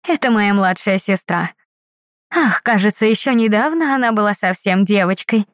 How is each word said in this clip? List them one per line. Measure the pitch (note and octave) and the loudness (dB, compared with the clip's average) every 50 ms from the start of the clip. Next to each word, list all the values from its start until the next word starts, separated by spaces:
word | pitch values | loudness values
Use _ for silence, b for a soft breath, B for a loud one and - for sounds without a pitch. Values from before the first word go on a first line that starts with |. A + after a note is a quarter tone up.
| - | -2
Это | - E4+ - - B3+ | -2 -2 -2 0 0
моя | A#3 G#3+ G#3 G3+ G3+ | 2 2 2 2 2
младшая | G3+ F#3+ F3+ F#3 - - G#3 F#3+ | 2 2 0 0 -2 -2 -2 -2
сестра. | F#3+ - - G3 F#3 - - F#3 E3 E3+ E3+ - _ _ _ _ _ _ _ _ _ _ _ _ _ _ _ | -2 0 -2 -4 -4 -2 -4 -4 -4 -4 -6 -8 _ _ _ _ _ _ _ _ _ _ _ _ _ _ _
Ах, | - E4+ D#4 A3 F3+ - _ | -2 0 0 0 0 0 _
кажется, | - A3+ G3 F#3+ G#3+ - - A3 | 0 0 2 2 0 0 0 0
ещё | A3 A3+ - - C#4 B3+ | 0 0 0 0 0 0
недавно | A3+ A3+ A3 G#3+ G#3+ B3 D#4 D#4+ E4 D#4+ C#4+ C4+ | 2 2 2 2 0 0 0 0 -2 0 0 0
она | C4 B3 A#3 | 0 0 0
была | A3+ G#3+ G#3 G#3 G3+ | 0 0 0 0 -2
совсем | - - F3+ F#3 - - G3+ F3+ F#3+ G3+ | -2 -2 -4 -4 -2 -2 0 2 2 2
девочкой | F3+ G#3 G3+ F#3 F3 F#3+ - - - A#3 A3 G3+ _ | 2 2 2 2 0 -2 -4 -4 -2 0 0 0 _